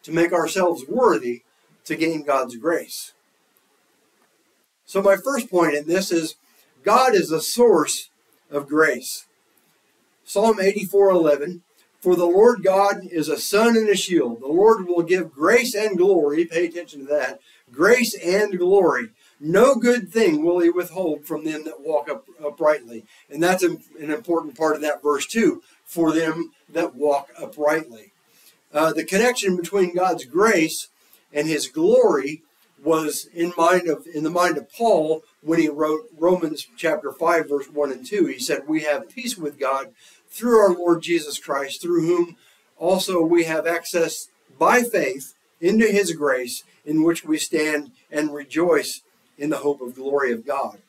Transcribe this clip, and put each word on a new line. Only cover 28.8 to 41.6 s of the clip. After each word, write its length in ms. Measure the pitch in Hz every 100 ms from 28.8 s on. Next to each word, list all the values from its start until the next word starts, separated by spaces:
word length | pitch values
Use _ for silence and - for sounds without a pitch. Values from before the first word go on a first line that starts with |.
| 160
the 120 | 160 151
connection 500 | 196 247 240 196 180
between 400 | 165 196 180 175
God's 300 | 185 160 131
grace 640 | 156 220 196 160 - - _ _ _ _
and 160 | 147 156
his 200 | - -
glory 760 | 156 180 247 226 147 139 156 _ _ _ _
was 440 | 143 160 151 139 -
in 200 | 170 175 175
mind 300 | 170 185 170
of, 200 | 143 165
in 100 | 147
the 60 | 156
mind 280 | 175 180 147
of 140 | -
Paul 520 | - 233 185 156 160 _ _
when 180 | 151 165
he 80 | 156
wrote 420 | 143 156 156 - 165
Romans 500 | 170 180 160 151 - -
chapter 340 | 160 151 139
five, 380 | - 165 165 151
verse 180 | 143 135
one 240 | 147 143
and 140 | 123 131
two. 200 | 202 147
He 140 | 123
said, 280 | 127 143 151
"We 140 | 156
have 280 | 151 139 -
peace 280 | 254 240 185
with 220 | 147 -
God 340 | 135 135 135 _ - _ _
through 280 | - 233 226
our 140 | 196
Lord 280 | 180 175 165
Jesus 380 | 160 170 151 135
Christ, 420 | - 143